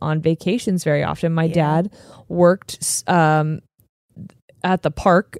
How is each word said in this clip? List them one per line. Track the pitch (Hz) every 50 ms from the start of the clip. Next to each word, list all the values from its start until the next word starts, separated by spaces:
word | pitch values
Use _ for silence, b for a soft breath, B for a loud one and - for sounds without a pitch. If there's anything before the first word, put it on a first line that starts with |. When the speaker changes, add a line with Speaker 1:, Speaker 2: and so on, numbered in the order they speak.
| -
Speaker 1:
on | 151 156 156
vacations | 156 160 165 160 - 185 196 247 - - 185 175 -
very | 165 147 147 -
often. | 160 151 - - 165 165
My | 165 160
Speaker 2:
Yeah. | 165 156
Speaker 1:
dad | 165 156 147 151 160 170 208 B B B B B B B B
worked, | 170 170 175 175 185 190 - - - -
s-, | - - - - - -
um, | 180 175 160 156 156 156 151 156 156 - - _ _ _ _ _ _ _ _ _ _ - - - - _ _ _ _ _ -
at | 180 185 180 -
the | 156
park | 151 - - 202 175 180 214 - - -